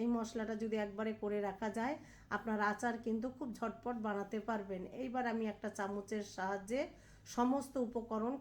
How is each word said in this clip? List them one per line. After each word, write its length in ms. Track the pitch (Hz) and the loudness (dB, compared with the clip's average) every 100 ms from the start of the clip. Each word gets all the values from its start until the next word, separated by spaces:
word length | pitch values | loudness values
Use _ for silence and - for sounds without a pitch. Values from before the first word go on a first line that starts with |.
এই 80 | 233 240 | 2 4
মশলাটা 380 | 220 226 214 220 | 2 -2 -2 -2
যদি 140 | 226 220 | 0 2
একবারে 360 | 208 196 220 214 | 0 0 0 0
করে 160 | 208 208 202 | 0 2 2
রাখা 200 | 196 220 220 | 0 0 2
যায়, 180 | 240 311 - - - 208 | 0 0 -6 -16 -4 -2
আপনার 240 | 233 214 208 | 2 4 4
আচার 220 | 208 240 233 233 | 4 2 0 0
কিন্তু 200 | 220 254 254 | 0 0 -4
খুব 120 | 269 202 | -6 -2
ঝটপট 380 | 226 220 240 240 214 | -2 -2 -4 -2 0
বানাতে 320 | 202 196 220 208 | 0 0 -2 0
পারবেন। 340 | 220 196 185 185 - | -2 -2 -4 -4 -4
এইবার 220 | 254 247 240 | -2 0 2
আমি 120 | 226 220 | 2 0
একটা 160 | 208 214 208 | 0 -4 -2
চামচের 460 | 196 202 196 214 202 | -2 -2 -2 -2 -2
সাহায্যে 460 | - 190 196 190 254 330 - - - - - | -2 0 0 0 0 0 -4 -20 -20 -4 4
সমস্ত 380 | 247 277 269 269 233 | 4 4 2 0 0
উপকরণ 460 | 240 226 220 233 269 | 0 -2 0 0 -2